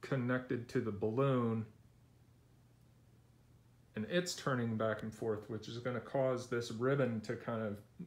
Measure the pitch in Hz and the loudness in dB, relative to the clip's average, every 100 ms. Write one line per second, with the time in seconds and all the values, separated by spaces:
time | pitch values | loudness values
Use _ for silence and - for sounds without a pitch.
0 | - 139 123 127 127 123 117 131 113 101 | -2 0 2 0 0 -2 0 0 0 0
1 | 107 110 139 127 117 113 110 - - - | 0 4 4 4 4 0 -2 -10 -20 -20
2 | - - - - - - - - - - | -20 -20 -20 -20 -20 -20 -20 -20 -20 -20
3 | - - - - - - - - - - | -20 -20 -20 -20 -20 -20 -20 -20 -10 -6
4 | 107 175 175 - - 127 117 110 113 107 | 0 0 0 -2 0 0 0 2 0 0
5 | 113 - 117 107 - 110 - 117 127 120 | -4 -4 -2 -2 -4 -8 -8 -6 -4 -4
6 | - 139 131 127 120 120 117 110 127 139 | -2 2 2 2 0 -2 -2 0 2 4
7 | 127 113 - 113 - 117 110 101 - - | 4 0 -4 -6 -2 -2 -2 -4 -10 -16